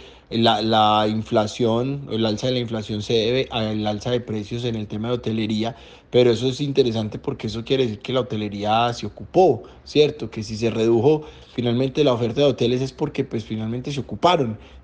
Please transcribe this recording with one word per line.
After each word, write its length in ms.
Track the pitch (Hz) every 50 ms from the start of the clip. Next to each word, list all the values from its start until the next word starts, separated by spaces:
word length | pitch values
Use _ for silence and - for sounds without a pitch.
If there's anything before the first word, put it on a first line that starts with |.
| - - - - _ -
la, 300 | - 113 113 117 110 107
la 460 | 110 110 113 110 107 107 107 107 107 107
inflación, 1000 | 110 110 107 - 117 113 107 110 - - 123 113 110 117 123 135 139 143 139 -
el 160 | 107 110 113
alza 220 | 110 107 104 - 127
de 60 | 127
la 40 | 127
inflación 420 | 120 110 113 110 110 - 110 107
se 140 | 104 - 120
debe 340 | 113 104 113 123 131 131 -
al 360 | - 117 110 107 110 107 107
alza 240 | 107 107 101 - 120
de 100 | 123 120
precios 440 | - - 110 107 104 - 123 120 120
en 100 | 123 113
el 120 | 110 107
tema 220 | 101 107 104 110 120
de 60 | 123
hotelería, 640 | 120 123 113 110 113 110 104 110 107 110 113 120 - - - - - - _
pero 200 | - 123 123 123
eso 180 | 113 104 123 131
es 120 | 127 -
interesante 580 | 147 139 135 139 131 123 110 113 110 107 110 117
porque 300 | - - 135 - - 113
eso 160 | 104 117 113
quiere 200 | - 139 131 131
decir 140 | 117 104 104
que 140 | - - 123
la 80 | 131
hotelería 720 | 123 123 117 107 107 104 98 101 104 104 107 117 117 120 120
se 140 | - -
ocupó, 580 | 104 - - 107 - - 175 190 170 123 107 - - - - -
¿cierto? 480 | - - 143 151 143 - - 120 110
Que 120 | - 117 104
si 140 | 107 113
se 140 | 104 117 113
redujo 520 | 101 113 110 117 117 113 107 143 156 151 151 - - - - - -
finalmente 480 | - 120 120 117 123 135 131 131 156 147
la 120 | 139 123
oferta 260 | 110 120 113 113 143
de 60 | 143
hoteles 340 | 143 123 - 123 117 123 127
es 120 | 135 135 -
porque, 320 | - 160 147 - - 127
pues, 200 | - - 113 107
finalmente 480 | - 113 110 110 110 117 123 127 - 143
se 80 | 143
ocuparon, 580 | 113 - - 104 - 170 180 170 135 113 110 - - - - -